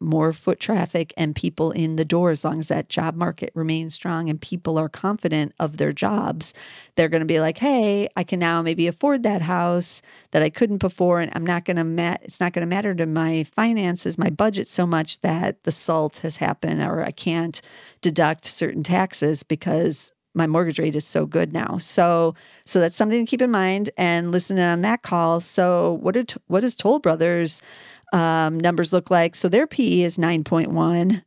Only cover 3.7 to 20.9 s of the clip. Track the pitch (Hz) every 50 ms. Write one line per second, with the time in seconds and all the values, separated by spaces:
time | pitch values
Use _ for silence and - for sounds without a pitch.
3.7 | 160 160 160 160 151 - - 175 170 165 165 160 151 151 - - - 175 - 165
4.7 | 160 156 156 156 - - - 190 208 220 - 170 156 151 151 143 - - 170 151
5.7 | 151 156 147 147 147 - - 196 208 208 214 - - 160 - - - - - -
6.7 | - - - - _ - 165 156 160 165 160 160 165 156 156 160 165 - 240 285
7.7 | 277 254 220 214 202 202 202 - - - 170 - - 180 175 165 170 165 165 165
8.7 | 165 165 165 175 175 - - 285 285 269 233 220 202 196 165 165 180 175 175 175
9.7 | 175 175 175 - - - - - - - - _ - 160 151 156 156 - 240 214
10.7 | 208 190 196 185 - - 180 180 175 175 170 - - - 165 175 175 175 175 -
11.7 | 175 170 165 165 165 170 170 170 185 - - - - - 185 175 175 185 170 170
12.7 | 180 196 208 208 185 170 170 160 156 165 160 160 160 160 156 - _ - 214 233
13.7 | 233 220 196 180 175 175 - - 170 - 143 180 156 - 202 220 202 196 - -
14.7 | - - 180 175 170 160 156 - - - - 180 160 160 180 - - - _ -
15.7 | - - - - 165 160 156 151 - - - 160 156 - - - - - - -
16.7 | 160 156 151 - - - - - - - - - 165 170 165 165 - - - -
17.7 | - - - - - _ - 180 156 175 165 151 160 160 - - - - 175 -
18.7 | - - 147 - 175 180 190 185 - - 147 147 156 139 - - 160 151 - -
19.7 | 156 156 170 - 151 - - - - _ _ _ - - 165 156 151 165 180 165
20.7 | 151 - 160 156